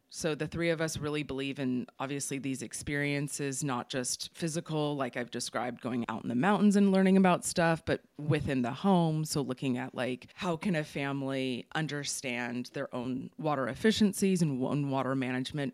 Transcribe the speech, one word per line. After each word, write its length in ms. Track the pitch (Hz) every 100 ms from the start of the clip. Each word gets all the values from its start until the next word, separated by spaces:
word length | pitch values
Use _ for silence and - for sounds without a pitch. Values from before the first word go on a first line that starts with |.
| _
So 240 | - 165 151
the 100 | 156
three 240 | 165 170
of 100 | 160
us 180 | 160 -
really 260 | 147 151
believe 340 | 139 135 139 135
in, 300 | 131 127 - -
obviously, 400 | 135 143 - 139
these 240 | 135 127
experiences, 1040 | 110 - - 143 143 143 143 - 143 131
not 260 | 147 123 -
just 400 | 135 123 - - -
physical, 600 | 170 160 165 156 147 147
like 220 | 127 127
I've 140 | 120
described, 500 | 120 - 117 120 120
going 240 | 117 123 110
out 140 | 113
in 80 | -
the 60 | 120
mountains 400 | 180 202 208 202
and 80 | 196
learning 240 | 190 190 190
about 300 | 185 175 -
stuff, 360 | - 165 160 -
but 160 | 139 - -
within 440 | 151 151 143 131
the 100 | 117
home. 520 | 131 196 180 165 156
So 180 | 156 156
looking 360 | 123 127 135 123
at, 180 | 131 131
like, 320 | 123 123 - -
how 220 | 180 160
can 180 | 208 160
a 80 |
family 800 | 151 156 139 139 135 135 131 120 -
understand 960 | 156 151 143 139 - 131 120 120 120 123
their 200 | 147 131
own 360 | 123 123 127 - -
water 320 | 151 139 120
efficiencies 720 | 131 220 - 208 - 196 185
and 180 | 160 127
wa-, 120 | 131
and 200 | 147 139
water 240 | 135 127 135
management 580 | 127 127 135 151 139